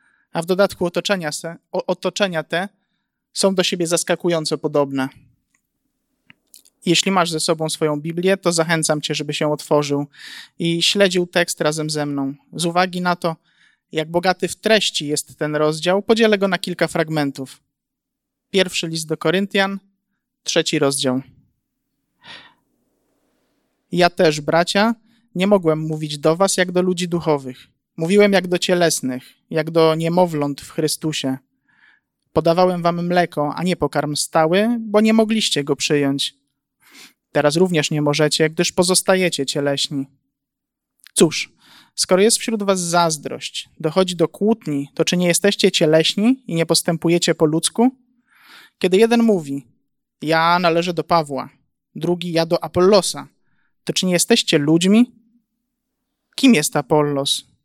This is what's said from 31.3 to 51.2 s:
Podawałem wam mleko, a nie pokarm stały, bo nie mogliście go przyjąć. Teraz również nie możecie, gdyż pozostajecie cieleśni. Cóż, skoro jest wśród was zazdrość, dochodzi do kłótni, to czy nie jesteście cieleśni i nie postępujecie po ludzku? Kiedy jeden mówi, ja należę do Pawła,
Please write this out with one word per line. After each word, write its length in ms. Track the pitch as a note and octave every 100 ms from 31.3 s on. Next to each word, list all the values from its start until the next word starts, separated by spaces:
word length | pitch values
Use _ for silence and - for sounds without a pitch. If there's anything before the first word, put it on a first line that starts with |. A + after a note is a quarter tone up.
| C3 _ _ _ _ _ _ _ _ _
Podawałem 500 | - D#3 E3 F#3 F3
wam 240 | E3+ E3+ F3
mleko, 480 | F3 E3+ - D3
a 80 | -
nie 140 | F3 E3+
pokarm 400 | C#3+ D3 D3 C#3+
stały, 600 | - E3+ D#3+ F#3 A3 A#3+
bo 200 | A3 G#3
nie 120 | A3
mogliście 520 | A3 A3 A3 - D3
go 120 | C#3+ C#3+
przyjąć. 580 | - D3 C#3 C#3 - - _ _ _ _ _ - - _ _
Teraz 240 | D3+ D3 D#3
również 340 | F#3 E3+ D3
nie 120 | D3+
możecie, 480 | D3 D3 D3+ - D#3+
gdyż 220 | D#3+ F3
pozostajecie 720 | - F3+ F3+ - F#3 F3+ - C3+
cieleśni. 600 | D3+ C#3+ C#3+ - C#3+ C#3 _ _ _ _ _ _ _ _ _ -
Cóż, 380 | - E3+ - - _ _ - _
skoro 280 | - - F#3
jest 160 | G#3 -
wśród 240 | - A3+
was 180 | G3 F#3+
zazdrość, 880 | F3 E3+ E3+ D3+ C3+ B2 - - - _
dochodzi 360 | D#3+ F#3+ F#3 F3
do 120 | E3
kłótni, 600 | - G3+ A3+ - C#3+ C#3+
to 100 | -
czy 120 | D#3+ F3+
nie 100 | F3+
jesteście 460 | E3 G3+ - G3
cieleśni 720 | - D#3+ D#3+ D#3+ - A3 C4 -
i 80 |
nie 120 | E3 E3
postępujecie 680 | E3 - E3 E3+ E3+ F3
po 100 | D#3+
ludzku? 520 | D#3 D#3+ - - B3 - _ _ _ _ - - - _
Kiedy 180 | F#3 F#3+
jeden 260 | A3+ A#3
mówi, 440 | A3+ G3 C#3+ C#3 - _ _ _ _ _
ja 360 | D3 D#3+ E3 F3
należę 360 | F3+ E3 F3
do 100 | E3+
Pawła, 440 | D#3 E3+